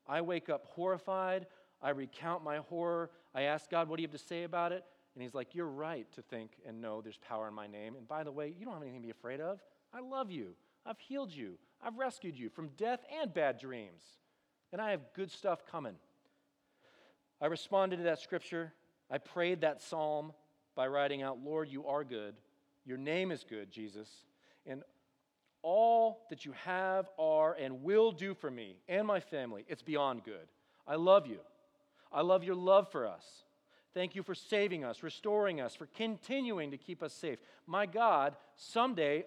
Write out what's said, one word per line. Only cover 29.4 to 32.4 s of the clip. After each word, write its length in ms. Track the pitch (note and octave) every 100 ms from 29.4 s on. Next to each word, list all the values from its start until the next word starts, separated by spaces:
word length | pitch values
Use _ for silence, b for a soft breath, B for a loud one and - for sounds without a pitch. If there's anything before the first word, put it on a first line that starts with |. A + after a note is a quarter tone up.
| A#2+ G#2 B2
it's 160 | D3+
beyond 400 | - D3 C#3 A#2
good. 260 | G#2+ F#2+ D#2+ _ b b -
I 80 | D#3
love 320 | F3+ G3 C3+
you. 180 | G2+ - _ _ _ _ b b
I 100 | D3
love 220 | F3 F#3